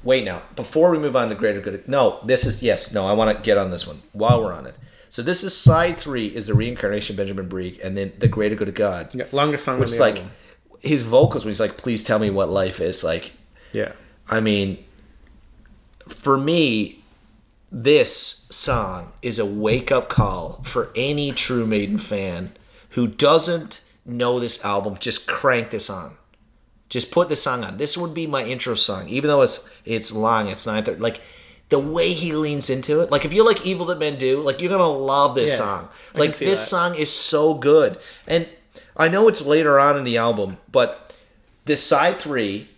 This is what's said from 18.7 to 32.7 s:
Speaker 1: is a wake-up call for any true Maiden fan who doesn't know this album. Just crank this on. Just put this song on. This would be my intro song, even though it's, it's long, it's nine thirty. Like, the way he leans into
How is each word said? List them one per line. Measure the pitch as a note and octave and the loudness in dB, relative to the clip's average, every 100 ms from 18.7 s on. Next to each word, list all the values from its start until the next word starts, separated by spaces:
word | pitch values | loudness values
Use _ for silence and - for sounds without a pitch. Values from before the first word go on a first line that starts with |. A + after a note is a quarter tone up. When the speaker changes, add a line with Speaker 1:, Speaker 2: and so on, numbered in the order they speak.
| B2 G2 F2+ F2 - | 0 -2 -6 -12 -10
Speaker 1:
is | B2 A2+ | -6 -2
a | G#2 | -2
wake-up | G#2 G#2+ B2 - C3 - | 0 0 0 2 0 2
call | - G#2 F#2 D#2+ - | 0 0 -2 -10 -12
for | - B2+ A2+ - | -6 -6 -4 -4
any | C3 D3 C#3+ | -4 -2 -2
true | C3 - B2 A2+ | -2 -2 -2 0
Maiden | G#2+ G2+ G#2 | -2 -2 -4
fan | - G#2 G2 F2 F#2+ - _ _ _ | -4 -6 -6 -8 -10 -14 _ _ _
who | - A#2 | -4 -4
doesn't | G2+ C#3+ E3 F3 E3+ D#3 - - _ | 2 4 4 2 -2 -6 -14 -16 _
know | - A#2+ B2 B2 | -12 -4 -2 0
this | A#2+ - | 0 -2
album. | G2+ G2+ G2+ F#2+ | 0 -2 -4 -6
Just | B2 - - | -6 -6 -6
crank | - C#3 B2 A2+ | -2 0 0 -2
this | A2 - | -2 -2
on. | F#2+ D#2+ - _ _ _ _ _ _ _ | -4 -14 -18 _ _ _ _ _ _ _
Just | B2+ - | -4 -2
put | - F3 | 0 0
this | C3 | 0
song | - B2 | 0 -2
on. | G2+ F#2+ | -6 -6
This | C#3+ F3 | -2 -2
would | F3 | -4
be | D#3+ D#3+ | -8 -6
my | C#3 | -6
intro | A#2 B2+ B2+ | -6 -6 -4
song, | A2 - F#2+ F2+ | -2 -2 -4 -6
even | B2 D3 | -4 0
though | C#3+ | 4
it's, | B2+ - - - - | 4 2 -8 -20 -6
it's | A2+ - | -2 -2
long, | A2 A2 A2+ G#2 | 0 0 2 0
it's | F#2+ A#2 | -4 -4
nine | G#2+ | -2
thirty. | A2 F#2+ | -4 -4
Like, | A2+ A2+ - - - - _ | -6 -6 -16 -20 -20 -20 _
the | C#3+ | 0
way | C#3+ E3+ E3+ | 0 0 0
he | E3+ E3+ | 0 -2
leans | D#3 D#3 D3 | -2 -2 -2
into | C3+ | -2